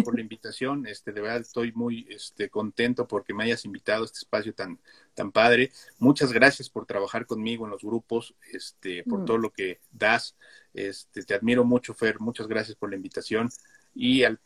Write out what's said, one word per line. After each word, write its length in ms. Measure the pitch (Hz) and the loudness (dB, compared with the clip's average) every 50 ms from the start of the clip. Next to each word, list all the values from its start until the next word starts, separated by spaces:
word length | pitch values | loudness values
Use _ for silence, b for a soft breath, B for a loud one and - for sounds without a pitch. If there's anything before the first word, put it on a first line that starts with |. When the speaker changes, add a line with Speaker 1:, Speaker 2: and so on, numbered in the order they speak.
| 226 | 6
Speaker 1:
por 100 | - - | 6 4
la 60 | 117 | -2
Speaker 2:
<laughs> 0 | |
Speaker 1:
invitación. 680 | 110 107 113 - - 110 - - 131 131 143 143 131 | -2 -4 -10 -12 -12 -12 -8 -4 -2 -2 -2 -2 -4
Este, 260 | 107 104 - - - 101 | -8 -10 -12 -10 -10 -8
de 80 | 104 | -6
verdad 180 | 104 110 117 120 | -4 -4 -4 -4
estoy 320 | 113 - - 120 117 120 113 | -6 -6 -4 -4 -4 -4 -2
muy, 340 | 113 120 120 117 113 120 - | -2 -2 -2 -4 -6 -8 -12
este, 400 | 101 104 - - - - 104 98 | -16 -14 -16 -12 -8 -6 -6 -4
contento 580 | - 104 107 107 - - 120 120 123 - 117 - | -4 -4 -4 -4 -2 0 0 2 2 0 -2 -2
porque 240 | 110 101 - - 101 | -2 -4 -4 -4 -4
me 100 | 104 110 | -2 0
hayas 200 | 117 113 - - | 0 0 -2 -4
invitado 380 | 104 98 92 - - 104 110 113 | -10 -12 -8 -4 -2 -2 0 -2
a 40 | |
este 120 | 107 - - | -4 -8 -12
espacio 360 | - _ - 107 107 113 104 | -8 _ -2 -2 -2 -2 -6
tan, 240 | - 98 92 85 - b b b b b b b | -8 -8 -10 -10 -14 b b b b b b b
tan 180 | - 101 101 - | -8 -6 0 4
padre. 380 | 110 110 120 120 117 127 135 b b b b b b | 6 6 8 8 6 4 2 b b b b b b
Muchas 340 | 113 131 143 - 147 127 120 | 6 6 6 6 4 2 4
gracias 360 | 113 123 139 - - 131 - | 6 6 6 6 4 -4 -12
por 160 | - 107 104 | -10 -10 -8
trabajar 400 | - - 101 98 98 - 117 117 | -4 -4 -2 -2 -2 -4 -6 -6
conmigo 380 | - 117 110 107 117 117 113 113 | -6 -6 -4 -4 -4 -4 -6 -6
en 60 | 107 | -10
los 120 | 101 95 - | -10 -10 -6
grupos, 520 | 104 113 117 - - 117 117 113 - - _ _ - 101 | -4 -4 -4 -2 -2 -4 -4 -4 -4 -14 _ _ -16 -14
este, 500 | 92 - - - _ - 95 87 87 - | -14 -14 -14 -16 _ -8 -8 -8 -6 -4
por 160 | 247 226 196 | -4 -2 -2
Speaker 2:
Mm. 40 | 185 | 0
Speaker 1:
todo 140 | 117 113 113 | 0 0 0
lo 120 | 113 104 - | 0 -2 -4
que 280 | - 98 92 87 - _ _ | -4 -6 -6 -6 -8 _ _
das. 460 | - 113 107 107 117 113 - - - b b b b b b b b | -6 0 2 2 2 2 0 -4 -16 b b b b b b b b
Este, 480 | - 98 98 95 - - _ - 104 92 | -8 -6 -6 -8 -10 -14 _ -12 -10 -6
te 100 | - 101 | -2 -2
admiro 300 | 98 107 113 123 123 120 | 0 2 4 4 6 6
mucho, 300 | 120 123 123 - - 110 | 6 4 2 2 -2 -6
Fer. 260 | - 117 110 107 107 | -2 0 0 0 0
Muchas 260 | 107 117 117 - 110 | -4 -6 -6 -6 -6
gracias 300 | 107 110 110 110 107 104 | -4 -2 -4 -4 -4 -8
por 140 | - - 101 | -10 -8 -8
la 60 | 101 | -8
invitación. 520 | 95 95 95 - 98 - - 107 110 117 123 - b b b b b b b b | -8 -10 -10 -10 -10 -6 -2 0 0 0 0 -4 b b b b b b b b
Y 300 | - 123 123 127 131 123 | -2 0 2 4 6 4
al, 160 | 113 113 - _ | 4 2 0 _